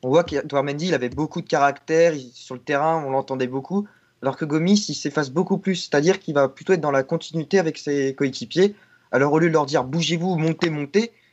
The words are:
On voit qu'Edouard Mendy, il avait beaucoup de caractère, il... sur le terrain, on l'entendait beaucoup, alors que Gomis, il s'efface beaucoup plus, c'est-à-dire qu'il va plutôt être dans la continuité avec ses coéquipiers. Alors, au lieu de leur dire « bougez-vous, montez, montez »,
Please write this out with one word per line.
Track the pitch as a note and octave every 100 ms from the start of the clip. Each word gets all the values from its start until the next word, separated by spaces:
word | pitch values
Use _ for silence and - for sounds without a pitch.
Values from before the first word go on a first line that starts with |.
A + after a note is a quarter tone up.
On | B2+
voit | D3+
qu'Edouard | E3+ D3 D3+ C#3
Mendy, | C#3+ D3 F3+
il |
avait | D3 B2
beaucoup | B2+ D3+ F3
de | -
caractère, | D#3 C#3 C#3 - D#3+ E3+
il... | D3+ B2+
sur | - - B2+
le |
terrain, | C3+ C#3+ D#3 E3
on | C#3
l'entendait | C3+ C3+ C3 B2+
beaucoup, | C3 - G3 - _ _ _
alors | C3+ C3+
que |
Gomis, | D#3+ D3+ E3+ G#3 G#3
il |
s'efface | C#3+ D#3 D#3 C#3
beaucoup | C#3 F#3+ G3
plus, | - F3+
c'est-à-dire | - D3 D3+ F#3
qu'il | -
va | D3 C3+
plutôt | - -
être | F#3
dans | D3
la | C#3
continuité | C3+ E3 - D#3+ C#3+ G3
avec | D#3+ D3
ses | - C#3+ C3+
coéquipiers. | C3+ C#3+ C3 A#2+ D#3+ G3+ G#3 _ _ _
Alors, | B2 C#3+
au | D#3
lieu | E3+
de |
leur | D#3 C3+
dire « | D3
bougez-vous, | B2+ D#3+ D#3 E3+ F3+ F3
montez, | D#3+ D#3+ E3+
montez », | D3+ C#3+ G3 A#3 - _